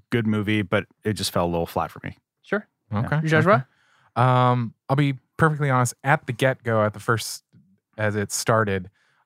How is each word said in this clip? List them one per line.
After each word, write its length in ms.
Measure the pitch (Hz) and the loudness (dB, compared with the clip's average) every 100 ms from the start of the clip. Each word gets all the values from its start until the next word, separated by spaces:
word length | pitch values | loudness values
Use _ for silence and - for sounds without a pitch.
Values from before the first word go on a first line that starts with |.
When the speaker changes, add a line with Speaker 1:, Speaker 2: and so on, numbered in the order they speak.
| _ | _
Speaker 1:
good 160 | 120 110 | -2 0
movie, 360 | 107 101 107 | -2 0 -2
but 240 | 95 104 - _ | 0 -2 -2 _
it 80 | 107 | -4
just 180 | 95 98 | -4 -4
fell 120 | 98 | -2
a 60 | 87 | 0
little 140 | 85 85 | -2 -2
flat 240 | 90 78 | -4 -6
for 100 | - | -8
me. 140 | - - _ _ | -14 -14 _ _
Speaker 2:
Sure. 260 | _ 208 - _ _ | _ -8 -8 _ _
Speaker 3:
Okay. 260 | 104 131 147 | -6 -2 -2
Speaker 2:
Joshua? 420 | 160 156 165 214 - _ _ _ _ 113 | 2 4 4 2 0 _ _ _ _ 0
Speaker 3:
Okay. 80 | 127 | 4
Um, 460 | 127 127 123 117 - - | 4 4 2 -2 -8 -2
I'll 80 | 135 | 0
be 220 | 143 131 _ - | 0 -2 _ 0
perfectly 320 | 160 147 143 | 0 2 0
honest. 240 | 127 123 - | 0 0 -2
At 240 | 131 156 - | 0 0 -2
the 60 | |
get-go, 500 | 113 131 127 117 110 | -2 0 0 -2 0
at 100 | 107 | 0
the 60 | 104 | -2
first, 440 | - 110 - - _ _ _ _ _ - | -2 -2 -4 -12 _ _ _ _ _ -6
as 180 | 107 104 | -4 -2
it 160 | 101 | -4
started, 560 | - - 110 104 95 90 _ _ _ | -4 0 0 2 -2 -6 _ _ _